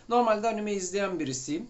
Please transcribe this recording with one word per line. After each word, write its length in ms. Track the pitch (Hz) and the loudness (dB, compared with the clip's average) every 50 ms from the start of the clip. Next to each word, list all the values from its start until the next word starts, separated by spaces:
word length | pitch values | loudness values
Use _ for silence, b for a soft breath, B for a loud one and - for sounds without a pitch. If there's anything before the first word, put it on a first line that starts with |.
| B - | B 0
normalde 400 | 233 247 240 226 214 208 214 226 | 2 4 4 4 4 2 2 0
anime 240 | 220 214 214 208 | 0 0 -2 -2
izleyen 480 | 208 196 180 - 185 202 202 190 185 165 | -2 -2 -2 -2 -2 -2 -2 0 -2 -2
birisiyim. 460 | 151 131 131 127 - - 147 175 240 - | -2 -2 -4 -6 -4 -4 -4 -6 -6 -8